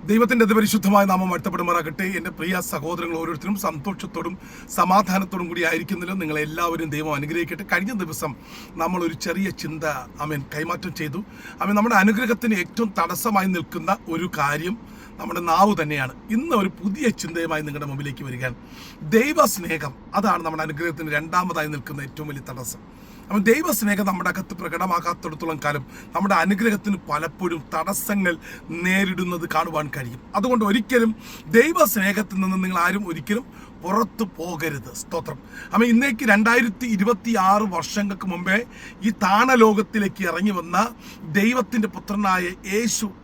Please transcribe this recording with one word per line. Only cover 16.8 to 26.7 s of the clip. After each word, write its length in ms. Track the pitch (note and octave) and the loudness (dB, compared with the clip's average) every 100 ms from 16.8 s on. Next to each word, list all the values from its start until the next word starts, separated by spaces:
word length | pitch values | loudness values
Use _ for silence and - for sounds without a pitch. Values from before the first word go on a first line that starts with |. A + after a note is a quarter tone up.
പുതിയ 260 | F#3+ G3 B3+ - | -6 0 0 0
ചിന്തയുമായി 420 | D#3+ E3 E3 D#3 D3+ | -6 -4 -2 -2 -4
നിങ്ങളുടെ 200 | C#3+ C#3+ | -8 -8
മുമ്പിലേക്ക് 320 | C3+ C#3+ A#2+ C#3 | -6 -8 -8 -10
വരികയാണ്. 280 | B2 B2+ A#2+ - - - - D3+ A3 | -6 -6 -8 -16 -18 -18 -14 2 4
ദൈവസ്നേഹം, 760 | C#4 D#4 B3 - E3+ D#3+ C#3 - - F#3+ | 4 2 2 0 -4 -6 -6 -10 -4 0
അതാണ് 240 | G3+ F3 E3 | 2 0 2
നമ്മുടെ 180 | D#3 D#3 | 0 0
അനുഗ്രഹത്തിന് 420 | D3 E3+ E3 D#3 D3 | -2 -4 -4 -2 -2
രണ്ടാമതായി 520 | D#3+ F#3 F#3 E3 D3+ D3 | 0 -2 0 -2 -4 -6
നിൽക്കുന്ന 260 | - C#3+ C#3 | -8 -10 -10
ഏറ്റവും 200 | C#3 D3 | -10 -10
വലിയ 120 | C#3 B2 | -10 -12
തടസ്സം. 320 | B2+ B2 - - - - - - | -10 -10 -12 -16 -20 -20 -20 -2
അപ്പം 160 | G3+ G3+ | 2 6
ദൈവസ്നേഹം 560 | C4+ E4 A#3+ G#3 G3+ G3+ | 4 4 2 2 2 2
നമ്മുടെ 220 | F#3+ F#3 | 0 -2
അകത്ത് 240 | F3 - F3+ | -2 -8 -8
പ്രകടമാകാത്തിടത്തോളം 1000 | F3 E3+ F#3 E3+ E3+ E3+ E3+ D3+ E3 D3+ | -6 -2 0 0 0 -4 -6 -6 -6 -2
കാലം 200 | D3 C#3+ C3 - - | -2 -2 -6 -16 -8
നമ്മുടെ 200 | - G3 F#3 | -2 2 4
അനുഗ്രഹത്തിന് 540 | E3+ G3 A3 | 4 2 2